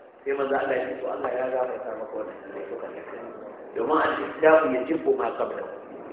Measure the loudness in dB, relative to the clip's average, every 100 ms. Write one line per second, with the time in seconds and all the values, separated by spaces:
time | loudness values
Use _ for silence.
0 | -20 -8 -2 0 2 2 2 0 0 -4
1 | -4 -2 -2 0 0 0 0 -2 -6 -8
2 | -6 -6 -8 -10 -12 -10 -8 -8 -8 -10
3 | -12 -12 -12 -12 -14 -14 -8 -2 2 4
4 | 2 0 -4 4 8 8 8 2 2 0
5 | 4 4 2 0 -2 -2 -8 -10 -12 -14
6 | -12